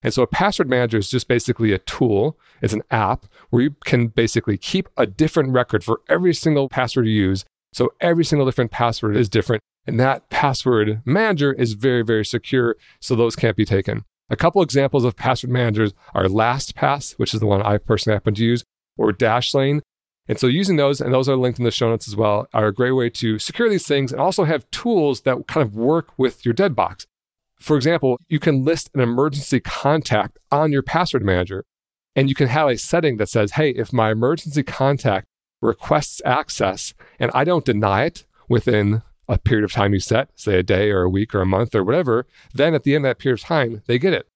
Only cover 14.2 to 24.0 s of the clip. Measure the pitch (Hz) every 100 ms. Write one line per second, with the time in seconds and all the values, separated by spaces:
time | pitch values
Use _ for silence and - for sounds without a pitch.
14.2 | _ - 165 196 165 139 139 143 123 -
15.2 | 131 127 127 123 120 107 110 - - -
16.2 | 95 104 113 135 - - 143 143 - -
17.2 | 117 113 107 98 104 104 - 110 - 104
18.2 | - 101 117 120 - _ _ - 110 98
19.2 | 117 117 - 139 135 147 - _ _ _
20.2 | - 107 127 143 196 165 139 143 - 127
21.2 | 131 135 127 120 120 - 117 113 - 101
22.2 | 110 104 - 110 107 104 123 131 120 -
23.2 | 117 110 - - 233 196 - 143